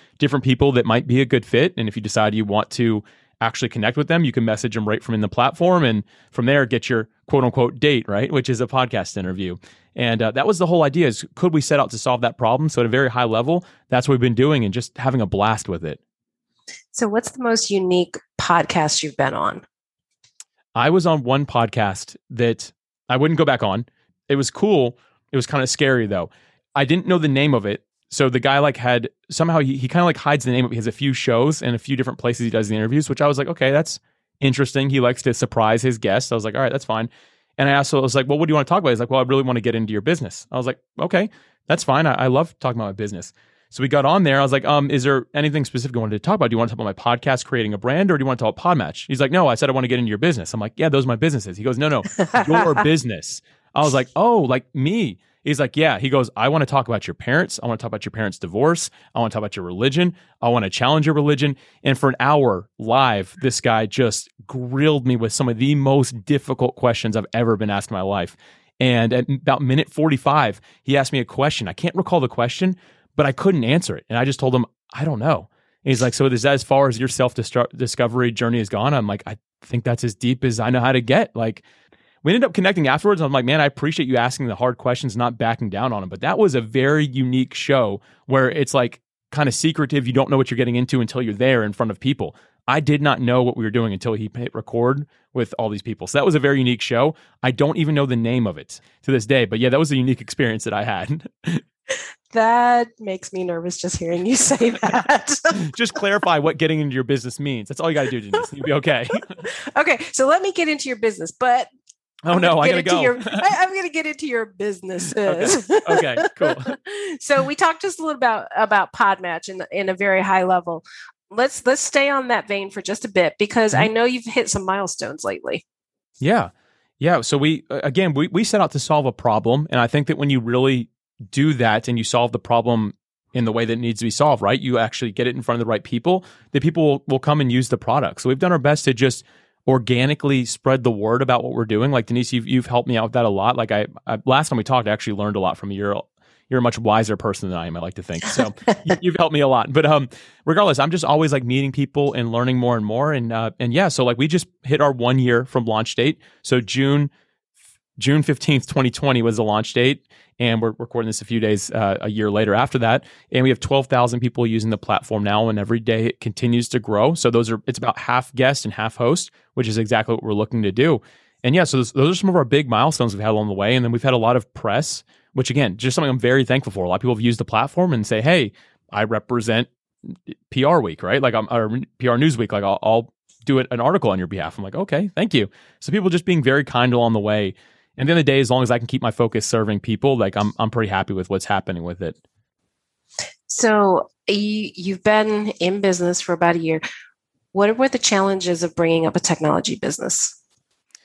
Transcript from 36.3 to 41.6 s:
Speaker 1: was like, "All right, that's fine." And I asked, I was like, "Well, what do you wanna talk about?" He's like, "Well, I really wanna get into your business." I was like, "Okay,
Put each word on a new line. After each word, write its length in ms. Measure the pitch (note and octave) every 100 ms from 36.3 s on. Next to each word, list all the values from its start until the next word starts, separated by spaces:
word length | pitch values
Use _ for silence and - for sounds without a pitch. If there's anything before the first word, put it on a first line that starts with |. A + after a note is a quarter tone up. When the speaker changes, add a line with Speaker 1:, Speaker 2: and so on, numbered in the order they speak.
| A#2
Speaker 1:
was 80 |
like, 120 | G#2+ A#2
"All 60 |
right, 100 | C3
that's 120 | C3+
fine." 260 | - A2 A#2 - _ _ _ -
And 120 | C#3
I 20 |
asked, 220 | C#3 C3+
I 60 | C#3+
was 160 | C3 C3+
like, 120 | C3
"Well, 100 | D3
what 100 | D#3+
do 40 |
you 40 | D3+
wanna 100 | C3+
talk 140 | F#3
about?" 100 | D#3
He's 100 | A2+
like, 100 | A#2+
"Well, 120 | C3
I 20 |
really 200 | B2+ C3+
wanna 180 | C3 A#2+
get 140 | A2+ A2+
into 180 | A2
your 80 | G#2
business." 440 | A2+ E3+ G2+ - -
I 60 | B2+
was 100 | B2
like, 120 | - _ -
"Okay, 300 | E3 F#3 G#3+ - _ _